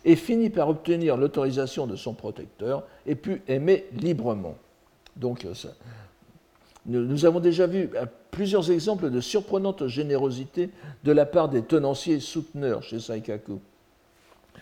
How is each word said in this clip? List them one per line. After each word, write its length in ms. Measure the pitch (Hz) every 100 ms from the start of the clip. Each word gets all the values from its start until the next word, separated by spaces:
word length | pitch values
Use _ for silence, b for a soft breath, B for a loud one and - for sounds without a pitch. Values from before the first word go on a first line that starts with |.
et 120 | - 165
finit 340 | - 233 226
par 180 | 202 151
obtenir 480 | 156 - 170 160 127
l'autorisation 720 | 143 147 135 131 131 - 127
de 80 |
son 200 | 98 127
protecteur 680 | 110 107 - - - 110 139 - B B
et 80 |
put 280 | 143 - 190 -
aimer 400 | 135 160 190 -
librement. 640 | 120 165 170 123 104 87 71 _ _ _ _ _
Donc, 300 | - 123 120
euh, 80 | 92
ça, 160 | - - - 120 110 101 _ _ - _ _ b b -
nous, 180 | 120
nous 220 | 123 143 170
avons 120 | 170
déjà 280 | 175 165 175
vu, 240 | 190 147 117
euh, 100 | 120 - -
plusieurs 400 | - 196 196 170
exemples 400 | 175 190 202 160
de 100 | 123
surprenante 640 | 120 214 202 196 196 190 135
générosité 840 | 123 151 135 135 123 135 - 180 B 151 139
de 80 | 143
la 140 | 151 143
part 240 | 175 156
des 100 | 131
tenanciers 580 | 113 160 139 139 170 147
souteneurs 640 | - 165 151 143 135 110
chez 160 | - 113
Saikaku. 600 | 113 110 110 107 - 98 - _ _ _ _ b b b _ -